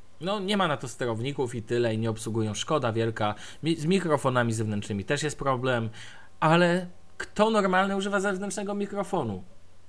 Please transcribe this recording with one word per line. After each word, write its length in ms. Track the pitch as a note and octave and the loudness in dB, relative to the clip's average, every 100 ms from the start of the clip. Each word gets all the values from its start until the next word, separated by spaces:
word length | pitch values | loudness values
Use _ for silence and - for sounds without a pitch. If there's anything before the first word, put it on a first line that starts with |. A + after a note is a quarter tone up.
| - - | -16 -8
No 200 | F3 G#3 | -4 -2
nie 160 | F#3+ G#3 | 0 2
ma 120 | F3 | 2
na 80 | C3+ | 0
to 120 | C3 | -4
sterowników 640 | - B2 A2 B2+ C#3+ B2 | -4 -2 0 -2 -2 -2
i 80 | A#2+ | -4
tyle, 320 | - A#2+ A#2+ | -2 2 2
i 40 | A2 | 2
nie 120 | A2+ | 0
obsługują. 440 | A2+ A2+ A2 G#2+ | -2 -2 0 0
Szkoda 380 | G2+ - D#3 B2 | -2 0 0 2
wielka. 420 | A2+ A2+ A2 G#2+ G#2 - - | 0 0 0 -2 -2 -10 -6
Mi-, 140 | D3+ E3 | -2 0
z 80 | D3+ | 2
mikrofonami 640 | F#3+ F3 C#3+ C3+ B2+ A#2+ | 2 4 2 4 2 2
zewnętrznymi 520 | A2 G#2+ G#2 - G2+ | 2 0 -2 -2 -2
też 180 | G2 C#3+ | 0 0
jest 160 | D3 - | -2 -2
problem, 520 | C#3 B2+ C3 B2 A2 - - - - - | 0 0 2 0 0 -6 -14 -14 -14 0
ale 460 | D#3+ E3+ F3 F3+ F3+ - - - | 4 6 6 4 -2 -10 -14 -12
kto 320 | - - A3 | -4 2 4
normalny 460 | A3 G3 F#3 G3 G3 | 4 4 4 2 0
używa 240 | G3 G3+ | 0 0
zewnętrznego 540 | G3+ F#3 G3+ G#3+ G3+ | 0 -2 -4 -4 -4
mikrofonu? 680 | G3+ G3+ G3+ G3 F#3 A#2 F#2 - - - - | -2 -2 -4 -2 0 0 -4 -8 -14 -16 -16